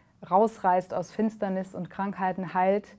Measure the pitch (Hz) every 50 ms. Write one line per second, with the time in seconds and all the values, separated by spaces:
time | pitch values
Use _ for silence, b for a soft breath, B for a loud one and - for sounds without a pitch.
0 | b b b b - 156 175 196 220 220 226 - - 190 180 185 180 - - 180
1 | 175 - - - 214 226 220 - - 196 190 185 190 190 - 185 180 160 - -
2 | 196 202 190 - 190 185 185 185 190 165 156 185 185 190 196 208 208 - -